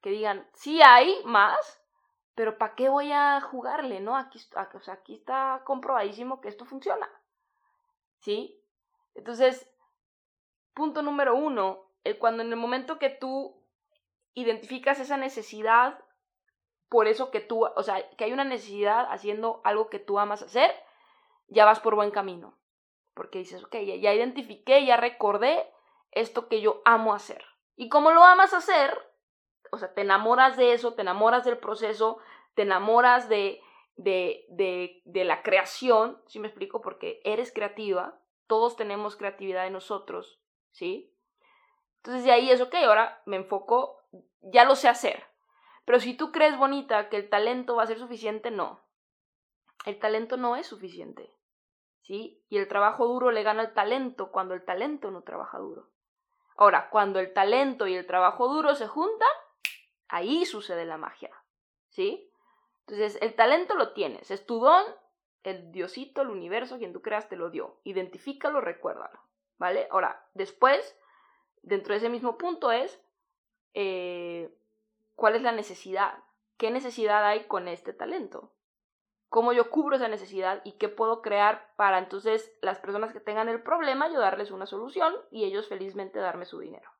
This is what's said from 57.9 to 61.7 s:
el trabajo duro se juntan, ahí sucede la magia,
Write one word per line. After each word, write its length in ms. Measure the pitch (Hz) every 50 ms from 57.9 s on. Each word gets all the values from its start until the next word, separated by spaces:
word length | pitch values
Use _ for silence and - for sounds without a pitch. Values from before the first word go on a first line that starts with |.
| 185
el 100 | 180 180
trabajo 420 | - 180 185 185 180 - - 247
duro 280 | 254 285 311 302 294 285
se 120 | 285 226
juntan, 400 | 208 - 294 339 415 440 440 440 508 622 - - _ _ _ _ - - - _ _ _ _ _
ahí 380 | _ - 175 175 214 285 339 359
sucede 400 | - - 214 - - 180 170 165
la 120 | 165 160
magia, 340 | 156 156 - - _ - - - - _ _ _ _ _ _